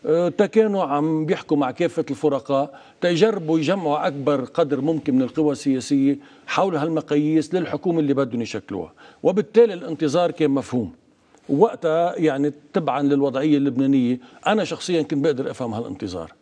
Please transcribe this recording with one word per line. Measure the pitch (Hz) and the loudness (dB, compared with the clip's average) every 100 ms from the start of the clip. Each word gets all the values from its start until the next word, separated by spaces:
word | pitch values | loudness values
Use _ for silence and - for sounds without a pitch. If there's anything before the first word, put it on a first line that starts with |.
| - | 0
آه، | 160 175 | 0 0
تا | - 202 | 0 2
كانوا | 220 220 196 | 4 2 0
عم | 156 147 156 156 156 | 0 0 0 -2 -2
بيحكوا | - - 147 | -4 0 0
مع | 131 | 0
كافة | 127 170 - 151 | -2 -2 -2 -4
الفرقاء، | 135 151 139 - 139 143 - - _ | -2 0 -2 0 -2 -2 -8 -20 _
تا | - | 0
يجربوا | 170 220 208 156 165 | 4 2 2 0 0
يجمعوا | 143 196 160 147 170 | 2 0 0 0 -2
أكبر | 143 135 143 | -2 0 0
قدر | 123 - 156 135 | -2 -2 0 0
ممكن | 143 160 - | 0 -2 0
من | 131 | 0
القوى | 127 - 151 | 0 0 0
السياسية | 135 143 131 123 139 139 139 - - - | 0 0 -2 0 2 2 0 -8 -20 -6
حول | - 190 160 | -2 0 0
هالمقاييس | 160 160 147 147 151 160 147 | -2 -4 0 0 2 0 0
للحكومة | 185 156 147 185 165 | -4 -2 -4 -2 0
اللي | 147 | 0
بدهم | 135 131 120 | 0 -2 -4
يشكلوها. | 110 107 - 98 80 _ - - | -6 -8 -8 -10 -10 _ -20 -2
وبالتالي | 160 190 - 220 233 | 0 0 2 4 4
الانتظار | 180 180 147 156 160 175 | 2 -8 -4 0 0 0
كان | - 151 | 0 0
مفهوم. | 135 117 127 98 - _ _ _ _ - | 0 -2 -4 -4 -10 _ _ _ _ -4
وقتها، | 139 226 - 165 160 170 - | 2 2 2 0 2 0 0
يعني، | 156 135 143 147 - | 0 2 -2 -4 -4
تبعًا | 196 147 135 | -2 -2 0
للوضعية | 143 139 139 131 156 143 | 0 2 0 0 2 2
اللبنانية، | 139 123 135 135 123 123 - - - | 2 0 2 2 2 -2 -8 -6 0
أنا | 214 | 0
شخصيًا | 170 165 - 170 | -2 -6 -2 -2
كنت | 143 147 | 0 0
بقدر | 156 131 135 | 0 0 -6
أفهم | 131 120 | -6 -6
هالانتظار. | 107 113 113 101 90 80 - | -6 -8 -10 -10 -10 -12 -16